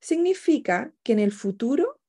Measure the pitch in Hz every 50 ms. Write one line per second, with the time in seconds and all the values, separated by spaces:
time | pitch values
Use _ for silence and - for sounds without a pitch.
0 | - - 330 330 339 359 381 381 - - 320 262 - - 180 180 - - - _
1 | _ - 226 208 208 202 202 - - 202 196 202 - 233 269 294 359 494 571 _
2 | _